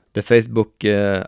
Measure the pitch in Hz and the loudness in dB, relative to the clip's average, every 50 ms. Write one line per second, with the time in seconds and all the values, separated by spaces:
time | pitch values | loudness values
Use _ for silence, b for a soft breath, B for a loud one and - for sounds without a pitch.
0 | _ _ _ 104 - - 120 117 110 117 113 113 104 - _ _ - 104 104 101 | _ _ _ -10 0 2 2 2 2 2 -2 -4 -4 -4 _ _ -2 -2 0 0
1 | 101 101 98 92 - | 0 -2 -2 -4 -4